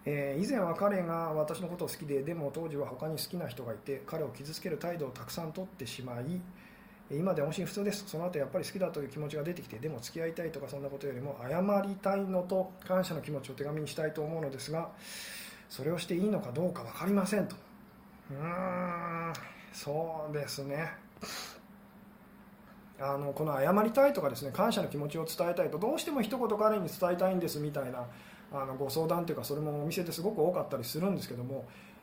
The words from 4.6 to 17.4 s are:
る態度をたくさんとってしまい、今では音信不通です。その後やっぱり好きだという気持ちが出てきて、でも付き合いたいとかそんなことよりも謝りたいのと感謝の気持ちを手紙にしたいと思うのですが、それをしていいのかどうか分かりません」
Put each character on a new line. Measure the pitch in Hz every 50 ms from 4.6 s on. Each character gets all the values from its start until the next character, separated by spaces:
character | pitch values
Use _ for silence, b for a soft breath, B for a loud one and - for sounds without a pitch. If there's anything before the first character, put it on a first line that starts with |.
| - 190
る | 160 139
態 | - 170 175 170
度 | 147 131
を |
た | 117 - 117
く | -
さ | - - 170
ん | 156 151
と | - 190
っ | 190
て | - - 135
し | 117 - -
ま | 123 127 120 120
い、 | 123 139 180 180 180 - B B B B B B B B B B B -
今 | 143 143 175 190 180
で | 151
は | 143 151
音 | 156
信 | - 175
不 | 156 -
通 | 208 196
で | 202
す。 | 185 - - -
そ | - 156
の | 170
後 | 180 180 156
や | 139
っ | 127
ぱ | - 185
り | 156
好 | -
き | - 196
だ | 185 170
と | 165 151
い | 143
う | 131
気 | - 151
持 | 151 143
ち | 147
が | 151 143
出 | 165 175
て | 175
き | - -
て、 | - 110
で | 123 156
も | 151 120
付 | - - - 165
き | 165
合 | 165
い | 165
た | - 175
い | 160
と | 151 143
か | 139 127
そ | 143 143
ん |
な | 139 139
こ | 139 135
と | -
よ | 143 127
り | 123
も | 127 143 139 - 120 127
謝 | 143 170 190 202 202 202 190
り | 196 196
た | 190 - 196 196 196
い |
の | 196 190 190 185
と | 175 - 196 185 185 185 - - - -
感 | 185 185 180
謝 | 180 170
の | 156
気 | - -
持 | 151 139
ち | 127 -
を | 131
手 | - 139
紙 | 143 151 156
に | 151 143
し | -
た | - 156 156
い | 151
と | - 151
思 | 151 165 165
う |
の | 151 139
で | 131 127
す | - -
が、 | 151 165 170 175 - B B B B B B B B B B B B B B B
そ | - - 131
れ | 147
を | 175 170
し | - -
て | 185
い | 170
い | 185
の | 214 208 165
か | - 127
ど | 120 135 175
う | 180 175
か | - -
分 | - -
か | - 156
り | 185 202
ま | 202 185 -
せ | 214
ん」 | 202